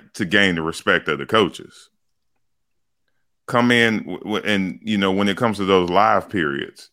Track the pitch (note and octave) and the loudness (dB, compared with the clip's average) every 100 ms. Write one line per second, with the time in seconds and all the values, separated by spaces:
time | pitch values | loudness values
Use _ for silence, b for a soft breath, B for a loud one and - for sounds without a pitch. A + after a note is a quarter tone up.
0 | _ - F2+ G2+ G2 E2 D#2+ - G#2 F2 | _ -8 -2 2 2 0 -4 -4 0 0
1 | - D2 C#2 A2+ F2+ - - - _ _ | 0 -6 0 0 0 -2 -20 -20 _ _
2 | _ _ _ _ _ _ _ _ _ _ | _ _ _ _ _ _ _ _ _ _
3 | _ _ _ _ - B2 A#2+ A#2+ A#2 G#2 | _ _ _ _ -2 0 4 4 2 0
4 | C#2+ F#2 G2 G#2 G#2 G2+ F#2 - A2 G#2 | -6 -12 -6 -6 -2 -2 -2 -6 -4 0
5 | F#2+ F#2+ G2+ F#2+ A#2+ G2 F#2+ F#2+ F2 F#2 | 0 0 -2 0 -2 -2 2 2 4 2
6 | A2 G2+ - - D2 C#2 - - - | 4 2 -2 -4 -4 -4 -10 -16 -20